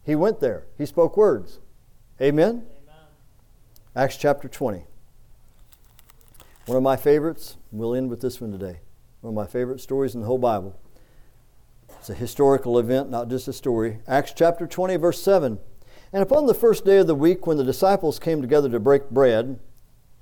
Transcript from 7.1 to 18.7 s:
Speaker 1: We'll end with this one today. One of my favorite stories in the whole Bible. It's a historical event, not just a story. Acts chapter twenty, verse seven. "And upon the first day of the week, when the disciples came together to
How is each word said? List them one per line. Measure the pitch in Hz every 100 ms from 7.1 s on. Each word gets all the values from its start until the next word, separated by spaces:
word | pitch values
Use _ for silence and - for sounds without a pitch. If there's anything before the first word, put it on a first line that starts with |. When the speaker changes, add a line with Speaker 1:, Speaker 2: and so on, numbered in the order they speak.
| 147 160 160 - - -
Speaker 1:
We'll | 107 117
end | 123 131
with | 113
this | 123 -
one | 113
today. | 98 95 85 - - _ _
One | 117
of | 107
my | 101
favorite | 123 123 131
stories | - 135 135 120
in |
the | 110
whole | 127
Bible. | 120 98 95 - - - - - - _ _ - - - - -
It's | -
a |
historical | 107 120 - 139 135 123 120
event, | 117 131 139
not | 120 117
just | 127 139
a |
story. | 127 139 113 113 110 -
Acts | 135 143
chapter | - 170 170 170
twenty, | - 185 180
verse | 170 165
seven. | 196 196 139 107 - - - - -
"And | 196
upon | 196 285 285
the |
first | - 233 220 196
day | 196
of | 170
the | 147
week, | 160 185 170
when | 156
the | 131
disciples | - 190 196 160 143
came | 170 156
together | 123 147
to | 139